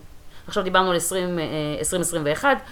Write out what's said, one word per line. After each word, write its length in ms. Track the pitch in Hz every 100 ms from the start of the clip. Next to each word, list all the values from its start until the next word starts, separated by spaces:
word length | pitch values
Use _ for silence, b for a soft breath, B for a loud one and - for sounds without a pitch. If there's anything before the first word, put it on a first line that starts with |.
| - - b b -
עכשיו 160 | 208
דיברנו 260 | 185 185 185
על 60 | 175
עשרים, 420 | 165 185 180 175
אה, 60 | 151 156 151 151
עשרים 220 | 156 185
עשרים 200 | 165 170
ואחת, 320 | 147 151 285 269 B